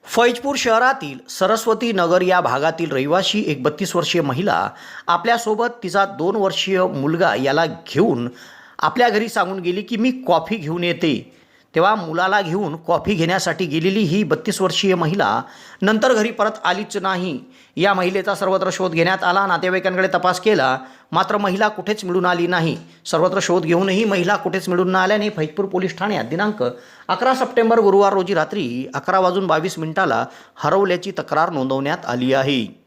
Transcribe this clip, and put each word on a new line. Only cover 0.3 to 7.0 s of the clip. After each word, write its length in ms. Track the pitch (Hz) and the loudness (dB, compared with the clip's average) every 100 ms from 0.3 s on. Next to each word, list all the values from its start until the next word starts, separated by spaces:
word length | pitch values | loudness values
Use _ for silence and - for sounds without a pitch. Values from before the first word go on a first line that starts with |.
| 240 277 277 | 2 -4 -2
शहरातील 600 | 240 226 254 262 147 131 - | 0 2 2 0 -8 -14 -14
सरस्वती 640 | - 185 220 226 220 240 | -2 0 2 0 0 0
नगर 300 | 196 170 180 | 0 2 4
या 200 | 180 185 | 4 2
भागातील 500 | 139 131 156 165 165 | 2 0 0 -2 -4
रहिवाशी 520 | 139 143 175 190 214 202 | -2 2 0 2 -2 -2
एक 160 | 139 | -2
बत्तीस 320 | 127 - 190 175 | -2 -2 -2 -2
वर्षीय 260 | 160 175 | 0 0
महिला 480 | 147 131 196 85 98 - - - - | 0 -2 0 0 -2 -8 -18 -10 -2
आपल्यासोबत 580 | 196 226 233 220 214 233 233 | -2 0 -2 0 -2 -2 -4
तिचा 220 | 185 190 196 | -2 0 0
दोन 300 | 196 170 214 | 0 -2 0
वर्षीय 480 | 190 180 - 190 | 0 0 0 0
मुलगा 520 | 185 139 | 0 0